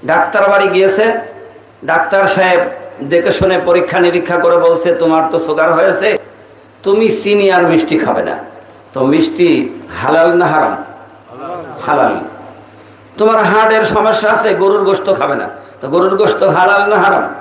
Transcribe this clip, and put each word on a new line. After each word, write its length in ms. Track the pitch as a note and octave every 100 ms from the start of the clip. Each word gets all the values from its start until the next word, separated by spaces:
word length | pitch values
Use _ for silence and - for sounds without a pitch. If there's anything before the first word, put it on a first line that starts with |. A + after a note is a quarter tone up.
| C3+
ডাক্তার 440 | E3+ E3 G#3 G3
বাড়ি 180 | G3 G3
গিয়েছে, 440 | F#3 F#3+ G3 A3+ - - - - - - -
ডাক্তার 420 | D3+ E3 - G3 G3
সাহেব 340 | - F#3 F3 F3 - - -
দেখে 300 | C#3 E3+ G3
শুনে 280 | - F#3+ F3+
পরীক্ষা 360 | F3 F3 F3 F3+
নিরীক্ষা 360 | F3 F3 E3+ F3
করে 200 | E3+ F3
বলছে, 380 | E3+ E3 F3+
"তোমার 280 | E3 E3 D#3+ D#3+
তো 80 | E3
সুগার 340 | D#3+ D3+ D#3+
হয়েছে, 460 | E3 F#3+ F3+ G3+ F#3 - - - - - -
তুমি 260 | G3 G#3 A3+
চিনি 440 | - G3+ G#3 G3
আর 100 | F3+
মিষ্টি 360 | F3 E3 D#4+ D#3+
খাবে 240 | C3+ -
না।" 160 | - - - - - - -
তো 140 | C3+ C3+
মিষ্টি 600 | D#3 D#3+ - F3 C3+ - - - -
হালাল 360 | C3 D#3+ E3+ E3+
না 80 | F3+
হারাম? 300 | D#3 - - - - - - - B2 C3+ F3+ D#3+ D#3 -
হালাল। 300 | D3 - - - - - - - - - - - -
তোমার 260 | G#3+ A3
হার্টের 400 | G3 G#3 A3 A3
সমস্যা 460 | A3 G#3 G#3+ A3 G#3
আছে, 240 | A3 A3
গরুর 300 | F3+ G3 G3+
গোশত 300 | G3 F#3+ - F#3+
খাবে 160 | C#3+
না, 140 | B2+ - - - -
তো 80 | C3+
গরুর 280 | E3 F#3 G3
গোশত 260 | D#3+ C#3+
হালাল 480 | G3 E3 F#3 G3+ G3+
না 60 | G#3
হারাম? 380 | D3+ C#3 - -